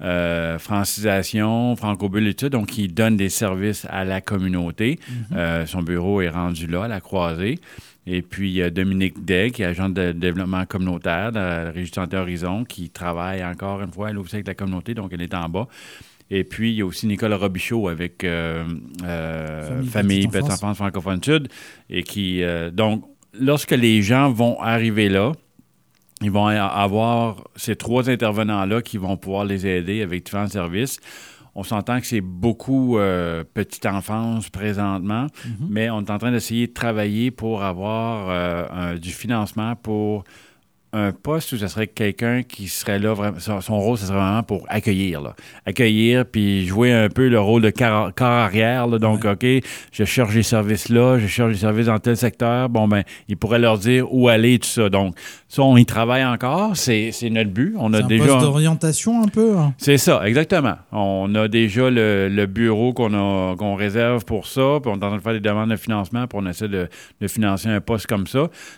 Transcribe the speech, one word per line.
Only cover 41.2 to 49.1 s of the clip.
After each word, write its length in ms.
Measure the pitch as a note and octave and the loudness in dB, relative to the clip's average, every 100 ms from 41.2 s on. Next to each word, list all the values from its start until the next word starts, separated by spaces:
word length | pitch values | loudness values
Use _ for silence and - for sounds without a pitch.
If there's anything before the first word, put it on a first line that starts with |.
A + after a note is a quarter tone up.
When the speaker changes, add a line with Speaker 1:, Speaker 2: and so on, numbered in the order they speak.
| C#3+ D#3+ - | -4 -4 -4
Speaker 1:
où 60 | A#2 | -6
ça 100 | G2 | -4
serait 200 | A2 G#2+ | -4 -4
quelqu'un 540 | - G#2 F#2+ A#2+ B2 | -2 -2 0 -2 -2
qui 280 | B2 - F#2+ | -4 -10 -10
serait 300 | - - G2+ | -6 -2 0
là, 140 | G#2+ | 0
vraiment, 240 | G#2 G#2 F2 | 0 -2 -4
son, 220 | G#2+ G2+ | -6 -6
son 180 | F#2 G#2+ | -2 0
rôle, 160 | G#2 A#2+ | 0 0
ce 80 | F#2+ | 0
serait 100 | G2 | 0
vraiment 260 | F#2+ A2 | 2 0
pour 220 | A2 G2 - | -2 -6 -4
accueillir, 500 | G#2+ A2 F#2+ F#2+ D2+ | -2 0 0 0 -4
là. 140 | C2+ - - - - | -8 -12 -20 -10 -6
Accueillir, 600 | F#2+ A2+ G#2+ A2+ B2 B2 | 2 4 6 4 4 2
puis 400 | A2 G2+ G2 F2+ | 0 2 2 0
jouer 280 | G2+ B2 | 4 4
un 160 | A#2 G#2 | 6 4
peu 180 | B2 C3 | 4 4
le 100 | A2+ | 4
rôle 240 | G2+ A#2 | 4 6
de 60 | A2 | 4
car-, 440 | - A#2 G#2+ G2 - | 4 2 2 0 0
corps 120 | B2 | 2
arrière, 580 | A#2+ G#2 G#2 A2+ B2+ A#2+ | 4 2 2 2 2 0
là. 100 | A2+ | 2
Donc, 280 | A2 | 2